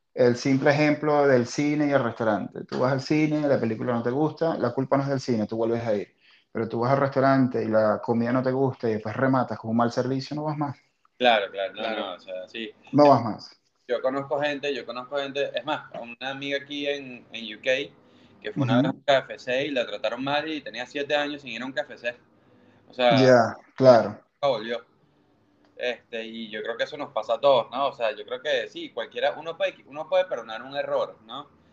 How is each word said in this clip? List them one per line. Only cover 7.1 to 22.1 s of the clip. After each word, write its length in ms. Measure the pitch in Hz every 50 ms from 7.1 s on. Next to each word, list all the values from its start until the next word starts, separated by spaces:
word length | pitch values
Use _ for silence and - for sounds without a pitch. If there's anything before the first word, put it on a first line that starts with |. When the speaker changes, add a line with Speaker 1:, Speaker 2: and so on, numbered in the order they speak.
| - 131 127 135 135 135 131 123 - 113 110
Speaker 1:
y 60 | 110
la 320 | 107 110 107 107 101 101 -
comida 300 | - 117 117 117 117 120
no 100 | 131 123
te 100 | 131 127
gusta 360 | 131 139 131 123 - - 117
y 60 | 107
después 200 | 107 - 107 107
rematas 420 | - 135 131 135 131 120 - 110 -
con 120 | - 113 113
un 40 |
mal 160 | 117 120 117 -
servicio, 420 | 131 123 127 135 135 135 - 147
no 80 | 151 151
vas 120 | 156 151
más. 200 | 151 151 135 127 - _ _ _ _ _ _ _ -
Speaker 2:
Claro, 320 | 123 120 113 107 98 90
claro, 240 | 90 98 98 95 92
no, 80 | 104 110
Speaker 3:
Claro. 200 | 113 110 104 104 98
Speaker 2:
no, 40 | 90
o 60 | 87
sea, 280 | - 95 92 92 92 -
sí. 220 | - 117 113 107 - _ _ -
Speaker 1:
No 160 | - 139 147 147
vas 140 | 135 117 113
más. 380 | 113 95 90 - - - _ _ _ _ _ _ -
Speaker 2:
Yo 120 | 123 113 -
conozco 380 | 131 131 139 139 135 151 143
gente, 340 | 147 147 143 139 131 143 139
yo 100 | 120 110
conozco 320 | 117 117 123 127 127 143 143
gente, 380 | 139 139 127 143 139 113 -
es 80 | - 120
más, 260 | 147 151 135 - - -
una 360 | - 117 117 120 - 127 131
amiga 280 | 139 139 139 139 143 139
aquí 280 | - - 147 143 143 143
en, 380 | 143 143 139 127 123 117 - - 107
en 220 | 113 113 110 107
U 40 | 107 -
K, 80 | 131 127 135 143 - - _ _ _ _ _ - _ - -
que 120 | - 110 -
fue 120 | - 139
una 120 | 117 113
Speaker 1:
Ujú. 60 | 123 139
Speaker 2:
vez 40 |
a 40 | 160
un 120 | - - -
K 160 | - 139 131
F 200 | - - 110 -
C 280 | - 127 123 131 143
y 40 | 156
la 160 | 143 123 113
trataron 380 | - 101 101 104 107 117 120 135
mal 240 | 139 143 147 151 160
y 120 | 156 147
tenía 260 | - 107 107 117 127
siete 280 | - - 147 143 139 151
años 280 | 147 147 147 147 143 135
sin 100 | 127 113
ir 100 | 113 123
a 40 |
un 60 | 135 135
K 100 | 147 143
F 140 | - 117 107
C. 180 | 120 120